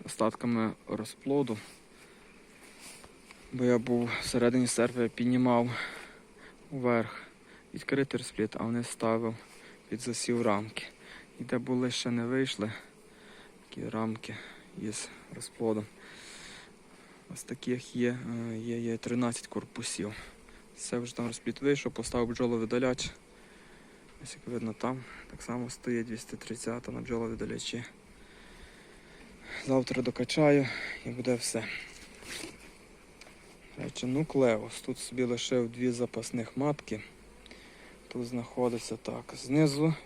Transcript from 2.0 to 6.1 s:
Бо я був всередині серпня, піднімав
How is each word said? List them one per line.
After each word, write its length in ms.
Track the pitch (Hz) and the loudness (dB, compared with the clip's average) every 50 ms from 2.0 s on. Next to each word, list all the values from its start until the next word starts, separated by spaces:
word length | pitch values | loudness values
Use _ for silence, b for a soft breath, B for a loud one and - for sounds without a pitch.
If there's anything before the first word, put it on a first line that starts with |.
| B B B B B B B B B - - - - - - - - - - - - - - - - - - - - - | B B B B B B B B B -20 -20 -20 -20 -20 -20 -18 -18 -18 -18 -18 -20 -20 -20 -20 -20 -20 -20 -20 -14 -6
Бо 120 | - 127 123 | -2 2 6
я 140 | 123 123 | 6 6
був 320 | 113 113 - 120 120 120 117 113 B | 6 4 4 2 2 2 2 0 B
всередині 460 | B - - 123 120 120 123 127 123 | B 0 2 6 6 6 6 6 4
серпня, 420 | 120 - - 117 123 120 127 117 113 - | 4 4 4 4 4 4 2 2 2 2
піднімав 540 | - 120 123 127 127 127 123 120 117 120 123 120 B B B B B B B | 2 2 4 6 6 8 8 8 6 6 4 2 B B B B B B B